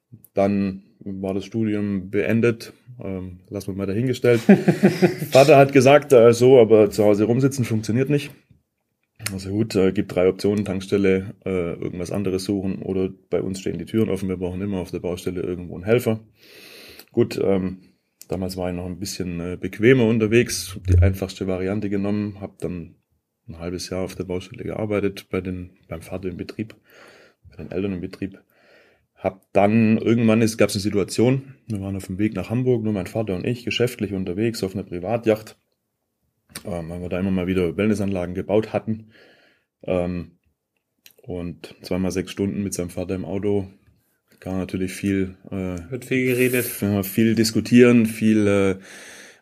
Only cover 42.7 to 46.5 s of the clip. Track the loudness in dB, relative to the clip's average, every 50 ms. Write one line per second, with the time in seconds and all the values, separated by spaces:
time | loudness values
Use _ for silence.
42.7 | -6 -6 -8 -8 -8 -8 -6 -6 -6 -6 -6 -6 -6 -4 -2 -2 -2 -2 -4 -6
43.7 | -12 _ _ _ _ _ _ _ _ _ _ _ _ _ -10 -8 -6 -6 -6 -6
44.7 | -4 -6 -6 -6 -6 -4 -2 -2 0 0 -2 -4 -8 -14 -16 -12 -10 -8 -6 -6
45.7 | -8 -10 -10 -12 -12 -12 -8 -4 -4 -2 0 0 0 0 0 2